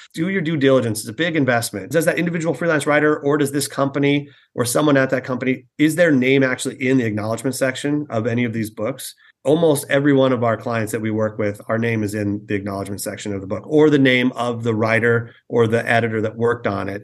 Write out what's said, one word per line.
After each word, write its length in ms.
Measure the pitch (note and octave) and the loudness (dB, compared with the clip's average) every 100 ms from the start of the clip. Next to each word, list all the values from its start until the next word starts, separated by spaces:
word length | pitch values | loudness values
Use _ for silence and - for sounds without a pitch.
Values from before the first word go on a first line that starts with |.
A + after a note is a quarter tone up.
| - | -14
Do 160 | D#3+ F3+ | -6 -4
your 120 | G3 | -2
due 160 | D#3+ D#3 | -2 2
diligence. 420 | C3+ C3 A#2 G#2+ | 4 4 2 -4
It's 100 | A#2 | -8
a 40 | |
big 220 | A2 F3 D#3+ | -4 -2 0
investment. 560 | B2+ A#2+ A#2 G2+ F#2+ | 2 0 -2 -8 -4
Does 140 | D#3+ D#3+ | 0 0
that 140 | D#3+ | 0
individual 340 | E3+ E3+ D#3+ | -2 -2 -4
freelance 320 | C#3 E3+ D3+ D3 | -2 0 0 2
writer, 340 | D3 D3+ D3+ | 2 2 2
or 180 | C#3+ D3+ | 0 0
does 140 | C3+ | 0
this 160 | C#3 - | -2 -4
company 640 | - C#3 C#3 C#3+ C#3+ C#3+ - _ | -2 -2 0 2 2 -2 -14 _
or 100 | - A#2+ | -4 -2
someone 320 | D3+ D3+ C#3 | 2 4 4
at 120 | C3 | 2
that 140 | B2+ | -2
company, 420 | C3 B2 B2+ B2 - - | -4 -4 -2 -4 -8 0
is 160 | D#3 D3+ | 0 4
their 160 | E3+ | 4
name 320 | C3+ B2+ C#3 | 4 4 4
actually 320 | C3 B2+ C3 - | 4 0 -6 -4
in 220 | C3 C3 | 0 2
the 80 | A2+ | 2
acknowledgement 500 | G#2 G#2+ A2+ C3+ B2 | -2 -4 -4 -4 -2
section 500 | C3 B2+ D3 D3 D3 | -2 -2 -4 -4 -2
of 160 | A2+ A#2 | -4 -2
any 160 | A#2 | -2
of 100 | A#2+ | -2
these 160 | A2+ G#2 | -2 -6
books? 460 | G#2+ G#2+ - - - _ _ | -4 -6 -6 -12 -16 _ _
Almost 440 | C3+ D#3+ E3 C#3 - | 0 2 4 2 0
every 240 | C#3 C#3+ | 0 4
one 200 | C3+ C3 | 4 4
of 100 | A#2+ | 2
our 120 | A#2 A2 | 0 0
clients 360 | A#2+ A#2 G#2+ | -2 -4 -2
that 100 | A#2 | -4
we 80 | A2 | -4
work 300 | G#2+ G#2+ G#2+ | -2 -2 -2
with, 200 | G#2 G#2 - | -4 -4 -4
our 120 | A2+ | -2
name 240 | A#2 A2 | 0 -2
is 100 | G#2 | -2
in 320 | G#2+ G#2 G#2 G#2 | -4 -4 -4 -4
the 80 | |
acknowledgement 480 | G2+ G2+ G2 G2 G2 | -4 -4 -6 -8 -8
section 320 | G#2 G2 G#2 | -10 -10 -8
of 80 | G2 | -8
the 60 | F#2+ | -6
book, 160 | G#2 - | -8 0
or 240 | D3+ D3+ | 4 6
the 80 | D3 | 6
name 340 | C3 B2+ B2+ | 6 4 2
of 300 | B2 A#2+ A#2 | 0 -4 -2
the 120 | A#2 A2 | -2 0
writer 580 | A2 A2+ A#2 A#2 A#2 - - | 2 2 4 2 -2 -12 -4
or 160 | B2 A2+ | 0 2
the 220 | A#2 - | 2 2
editor 320 | A#2 A#2 A2 | 0 0 -2
that 140 | G#2+ A2+ | -4 -2
worked 320 | A#2 A#2 A2 | -2 0 -2
on 200 | G2 G2 | -4 -6
it 140 | G2+ | -8